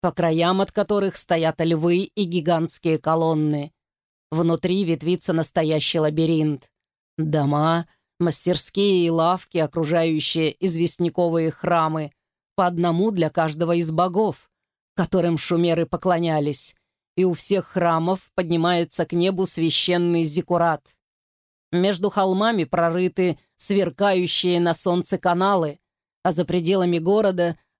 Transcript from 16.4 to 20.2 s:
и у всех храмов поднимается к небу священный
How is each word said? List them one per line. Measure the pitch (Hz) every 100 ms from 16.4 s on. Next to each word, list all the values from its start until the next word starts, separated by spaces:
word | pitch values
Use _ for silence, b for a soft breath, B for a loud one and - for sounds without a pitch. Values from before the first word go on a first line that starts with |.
| 147 143 - - _ _ _ -
и |
у | 185
всех | 170 - 196 -
храмов | 185 170 165 165 185 - -
поднимается | 175 170 170 175 170 -
к | 165
небу | 170 180 185
священный | 185 - 165 - - 175 175 170